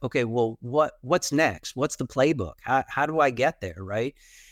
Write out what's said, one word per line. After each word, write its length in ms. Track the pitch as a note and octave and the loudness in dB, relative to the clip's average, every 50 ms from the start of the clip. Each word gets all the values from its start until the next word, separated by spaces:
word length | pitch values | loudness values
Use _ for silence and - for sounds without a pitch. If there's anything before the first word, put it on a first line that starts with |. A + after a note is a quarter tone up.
"Okay, 220 | - B2+ - C#3 A#2+ | -6 -2 0 0 0
well, 340 | A2+ A2+ B2 A#2 A2+ A2+ - | 0 0 0 0 0 -2 -6
what, 320 | - B2 B2 D3+ D3+ - - _ | -8 -2 2 2 2 2 0 _
what's 320 | - B2+ E3+ F3 - - C#3+ | -4 0 0 0 0 0 2
next? 420 | D3 D#3+ C3 F2+ D#2 - - - | 2 2 2 0 -2 -10 -10 -4
What's 220 | A#2+ C3+ D3+ - - | -2 -2 -2 -2 -4
the 100 | C3+ - | -8 -4
playbook? 460 | - C3+ C3 D#3 D#3+ C3 F#2+ D#2 - _ | 0 2 4 4 4 2 -2 -6 -8 _
How, 240 | - - B2+ C3+ - - | -4 0 0 0 0 -2
how 180 | - C3+ C#3+ | -2 -2 -2
do 140 | D3+ D#3+ D#3+ | 0 2 2
I 100 | D3 C3+ | 2 2
get 300 | B2 A2+ B2+ D#3+ E3 - | 2 2 0 0 0 -2
there?" 240 | G#2 F#2 E2 F2 F#2+ | -8 -10 -8 -8 -10
Right? 320 | F#2+ G2+ A2 A#2+ C#3 - _ _ - - - - - | -6 -4 -2 -4 -4 -6 _ _ -20 -20 -20 -20 -20